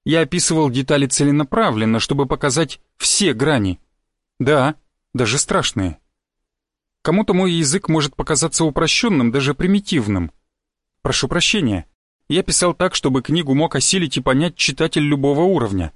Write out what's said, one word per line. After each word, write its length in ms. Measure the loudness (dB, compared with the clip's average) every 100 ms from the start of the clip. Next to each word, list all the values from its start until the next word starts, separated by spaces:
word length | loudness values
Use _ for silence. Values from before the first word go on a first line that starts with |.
| -2
Я 160 | 0
описывал 480 | 0 0 0 2 2
детали 340 | 0 0 0
целенаправленно, 960 | 0 2 2 2 0 0 0 0 0 0
чтобы 240 | 0 -2
показать 560 | -2 -2 -2 0 -2 -6 _ -8
все 380 | -4 0 0
грани. 440 | 0 0 0 0 -4 _ _ _ _ _ -4
Да, 380 | 2 2 2 -2 _ _ _
даже 240 | -2 -2 0
страшные. 600 | 2 2 2 -2 -2 -4 _ _ _ _ _ _ _ _ _ _
Кому-то 320 | 0 0 2
мой 180 | 2 2
язык 380 | 0 0 -2 0
может 260 | 0 0 -6
показаться 480 | -4 -2 -2 0
упрощенным, 680 | 0 0 0 0 0 2 2
даже 220 | 0 -2
примитивным. 800 | -2 0 0 0 -2 -2 -2 -4 _ _ _ _ _ _ _
Прошу 260 | -4 -4 -2
прощения, 580 | -2 0 0 0 -2 -6 _ _ _ -4
я 120 | -4
писал 300 | -2 0 0
так, 220 | 0 -2
чтобы 260 | -2 -2 -2
книгу 320 | -2 -2 0
мог 220 | 0 0
осилить 420 | 0 -2 0 -2 -2
и 60 |
понять 340 | 0 0 0 -2
читатель 460 | -4 -2 -2 0
любого 400 | 0 0 0 2
уровня. 500 | 2 2 0 -2 -4